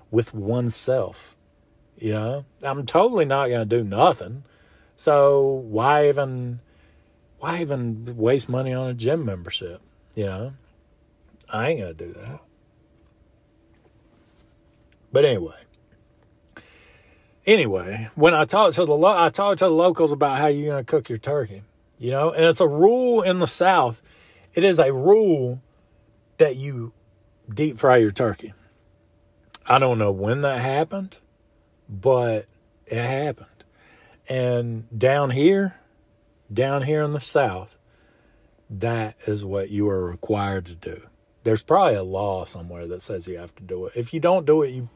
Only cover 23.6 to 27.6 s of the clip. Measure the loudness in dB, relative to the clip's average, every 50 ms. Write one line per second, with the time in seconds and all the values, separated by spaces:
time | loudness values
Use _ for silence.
23.6 | 2 4 4 4 2 2 -2 -8 _ _ _ _ _ _ _ _ _ _ -2 2
24.6 | 2 4 4 4 4 4 2 2 4 4 6 6 6 4 2 0 0 -4 -6 -8
25.6 | -14 _ _ _ _ _ _ _ _ _ _ _ _ _ _ 2 2 2 2 -2
26.6 | -10 -10 -10 -10 -12 -12 -16 _ _ _ _ _ _ _ _ _ _ -12 -4 -4